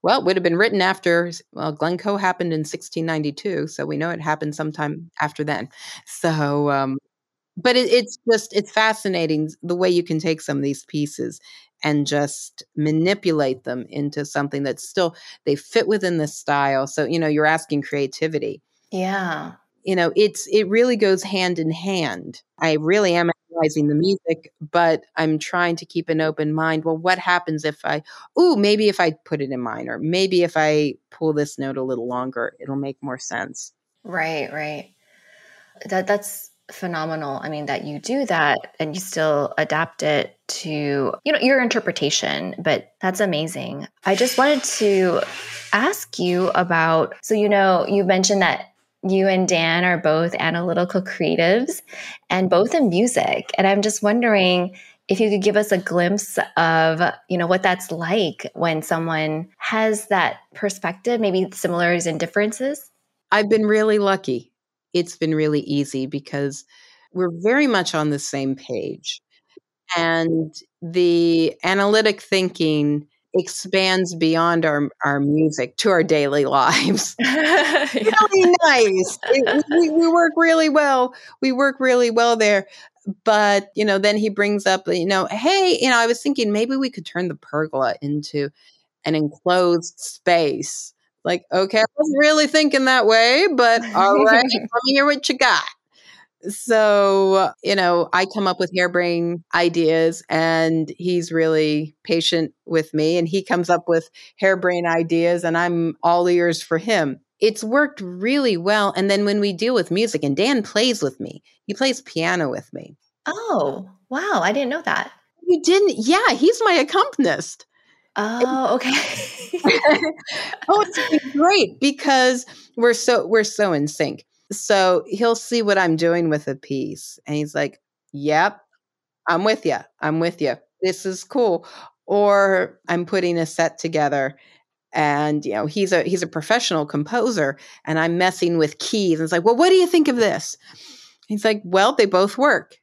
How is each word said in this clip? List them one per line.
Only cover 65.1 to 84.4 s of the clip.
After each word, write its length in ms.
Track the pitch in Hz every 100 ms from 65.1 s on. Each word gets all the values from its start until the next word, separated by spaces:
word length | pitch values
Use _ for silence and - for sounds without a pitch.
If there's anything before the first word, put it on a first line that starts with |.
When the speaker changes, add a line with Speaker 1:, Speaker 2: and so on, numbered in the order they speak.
| -
Speaker 1:
been 180 | 160
really 260 | 156 156 147
easy 460 | - 143 139 135 131
because 580 | 147 143 143 139 143 - _ _ _ _
we're 180 | 180 180
very 340 | 170 196 262 285
much 280 | 214 175
on 160 | 165 151
the 80 | 143
same 380 | - 139 135 135
page. 640 | - 117 - - - - _ _ _ - _ _ _ 180
And 560 | 165 165 165 165 156 - - _
the 720 | 170 175 175 170 170 165 160 -
analytic 580 | 175 190 202 214 214 208
thinking 840 | - 190 185 - 160 151 147 147 147 _ _
expands 800 | 185 185 - 185 196 190 185 180
beyond 500 | 170 160 165 170 170
our, 240 | 165 147 147 _
our 160 | 143 143
music 560 | 143 151 156 151 123 -
to 140 | 220
our 120 | 180
daily 420 | 160 156 143 143
<laughs> 20 | 131
lives. 680 | 135 127 170 - 196 - -
Speaker 2:
<laughs> 60 | 254 269 302 370 302 302 285
Yeah. 160 | - 214 453 427
Speaker 1:
Really 220 | 392 359 359
nice. 540 | 330 269 220 185 185 - -
It, 340 | - 254 285 302
we, 200 | 320 330
we 180 | 311 330
work 240 | 339 339 330
really 320 | 330 320 311
well. 460 | 294 285 269 254 - - -
We 120 | 269
work 240 | 254 277 269
really 320 | 254 247 240
well 260 | 226 233 226
there. 300 | 214 202 196 - - _ - 196
But, 440 | - 214 208 202 202 -
you 80 |
know, 140 | 214 196
then 180 | 202 208
he 120 | 214
brings 380 | 202